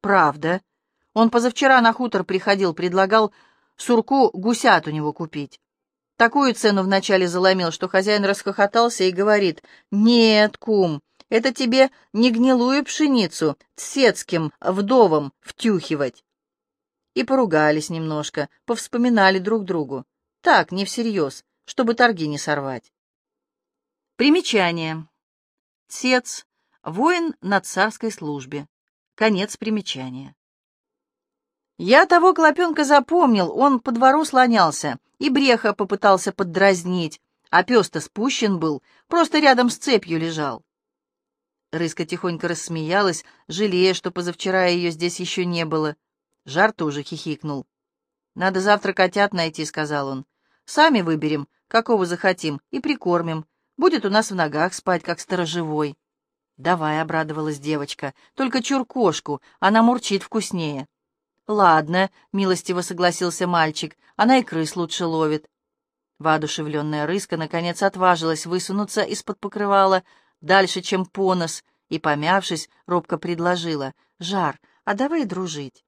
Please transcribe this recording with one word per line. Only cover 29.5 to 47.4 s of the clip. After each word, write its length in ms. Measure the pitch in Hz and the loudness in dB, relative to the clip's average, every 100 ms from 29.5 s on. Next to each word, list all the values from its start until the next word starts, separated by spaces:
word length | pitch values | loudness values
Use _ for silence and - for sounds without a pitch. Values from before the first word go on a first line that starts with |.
| - | -6
примечания. 800 | 220 214 185 135 131 127 139 139 _ _ _ _ _ _ _ _ _ _ _ _ _ _ | -4 -4 -6 -10 -10 -14 -18 _ _ _ _ _ _ _ _ _ _ _ _ _ _ _
"Я 280 | 175 269 381 | 4 6 6
того 280 | 349 359 | 6 4
клопенка 500 | 359 320 302 349 302 | 6 4 4 -2 0
запомнил, 680 | 285 285 262 349 302 214 175 | 4 4 4 2 4 2 0
он 280 | - 269 262 | 2 2 2
по 120 | 254 | -2
двору 340 | 233 262 285 311 | 2 4 4 2
слонялся, 760 | 262 254 226 165 - 151 120 _ _ | 2 4 4 2 0 -6 -8 _ _
и 120 | 285 | -2
Бреха 440 | 269 269 233 214 | 2 2 2 2
попытался 580 | 202 196 196 208 190 202 | -2 -4 0 4 4 2
поддразнить, 880 | - 185 170 196 185 175 180 160 - _ _ _ | -4 -4 2 4 4 -2 -4 -4 -8 _ _ _
а 140 | 175 | 0
пес-то 380 | 190 247 185 160 | 4 2 2 -4
спущен 580 | - - 240 - 220 185 | -8 -4 -4 0 0 0
был, 240 | 156 143 _ _ _ | -2 -4 _ _ _
просто 320 | 339 320 302 | 0 2 4
рядом 300 | 302 247 247 | 4 4 2
с 80 | - | -2
цепью 420 | - 226 175 165 | 0 0 0 -4
лежал". 440 | 165 160 147 117 _ _ _ _ _ _ _ _ _ _ _ | -4 -4 -6 -8 _ _ _ _ _ _ _ _ _ _ _
Рыска 340 | 160 170 - 165 | -4 -4 -4 -8
тихонько 420 | 175 180 165 175 | -6 -6 -4 -6
рассмеялась, 760 | 170 - 165 156 190 196 165 - _ _ | -6 -6 -8 -2 0 0 -2 -10 _ _
жалея, 460 | 160 208 180 185 | -4 -2 2 2
что 180 | 180 185 | 0 -6
позавчера 540 | 180 175 170 196 185 180 | -6 -8 -6 -2 0 2
ее 260 | 175 175 | 0 -2
здесь 280 | 160 175 175 | -4 -6 -6
еще 260 | 180 - 180 | -8 -4 -4
не 200 | 170 165 | -4 -4
было. 300 | 160 156 147 _ _ _ _ - | -2 -4 -6 _ _ _ _ -8
Жар 280 | 143 214 | 0 0
тоже 280 | - 156 143 | 0 -6 -6
хихикнул. 640 | 143 156 - 147 | -10 -10 -10 -8